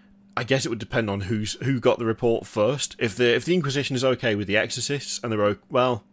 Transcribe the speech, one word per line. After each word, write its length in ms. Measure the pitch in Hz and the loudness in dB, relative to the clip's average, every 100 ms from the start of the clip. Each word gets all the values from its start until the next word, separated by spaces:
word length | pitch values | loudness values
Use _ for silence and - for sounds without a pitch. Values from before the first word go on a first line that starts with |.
| - - - - | -20 -20 -12 -6
I 80 | |
guess 200 | 117 131 | -2 0
it 60 | 160 | -2
would 80 | 113 | -6
depend 320 | 107 123 107 | -4 -2 -2
on 120 | 98 | -2
who's, 320 | 98 110 107 - | -4 -4 -4 -4
who 140 | 127 131 | -2 2
got 200 | 123 117 | 2 2
the 80 | 113 | 0
report 400 | 110 120 113 - | 0 2 0 -2
first. 500 | 110 107 143 - - | 0 2 0 -4 -4
If 180 | 117 95 | -4 2
the, 180 | 120 | 2
if 100 | 117 | 4
the 100 | 147 | 2
Inquisition 420 | 180 139 139 131 127 | 0 0 -2 -2 0
is 80 | |
okay 300 | 131 123 120 | 0 0 0
with 120 | 104 98 | 0 0
the 100 | 107 | 0
Exorcists, 640 | - - 117 143 - - | 0 -2 -4 -4 -6 -6
and 80 | 117 | -2
they're 120 | 107 | 2
o-, 120 | 104 101 - | 2 0 0
well, 360 | 131 127 117 - | 2 2 0 -6